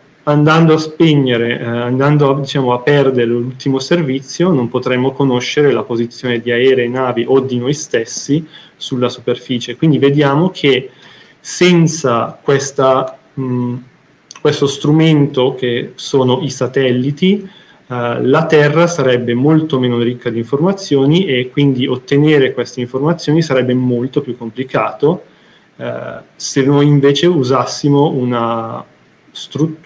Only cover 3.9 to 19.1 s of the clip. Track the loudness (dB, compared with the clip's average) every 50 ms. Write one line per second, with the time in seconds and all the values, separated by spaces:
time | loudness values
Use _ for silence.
3.9 | -2 -2 0 -2 -4 -6 -6 -8 -4 -2 0 2 2 0 0 -2 -2 -4 -2 -2
4.9 | -2 0 0 -2 0 0 0 0 0 0 -2 -2 0 2 2 2 2 0 -2 -2
5.9 | -4 -4 -4 -4 -6 -8 -6 -4 -4 -4 -2 -2 0 2 4 4 4 2 2 0
6.9 | -2 -2 -2 -2 -2 -2 0 2 2 2 2 0 -2 -4 -2 -4 -4 -6 -6 -4
7.9 | -4 -4 -4 -4 -8 -10 -6 -4 -2 -2 -4 -6 -14 -20 -20 -20 _ -16 -12 -8
8.9 | -4 -2 -2 -4 -4 -4 -6 -6 -6 -6 -6 -6 -6 -6 -6 -8 -6 -2 0 2
9.9 | 2 4 4 2 4 4 2 2 2 2 0 -2 -2 -2 0 0 2 0 -2 -6
10.9 | -12 -20 -20 -20 -20 -20 -20 -20 _ _ -16 -10 -4 0 2 4 4 4 4 2
11.9 | 0 -2 -2 -2 0 0 -2 -4 -8 -8 -2 0 0 0 -2 -4 -2 0 2 2
12.9 | 2 2 0 -4 -8 -14 _ _ _ -8 -6 -4 -4 -4 -4 -4 -6 -8 -10 -14
13.9 | _ _ _ _ _ _ _ -20 -8 -2 0 0 0 0 0 -2 -2 -2 -2 2
14.9 | 2 4 4 4 4 4 2 2 0 0 0 0 0 -2 -4 -4 -4 -4 -6 -8
15.9 | -10 -14 -8 -2 0 2 2 2 2 0 -2 -4 -6 -4 -4 -4 -2 0 0 0
16.9 | 0 -2 -2 -2 -2 0 0 0 0 0 -2 -8 -18 -20 -20 _ -20 _ _ -10
17.9 | -8 -6 -4 -4 -4 -2 0 2 2 2 2 4 4 4 4 4 4 2 2 2
18.9 | 2 0 0 2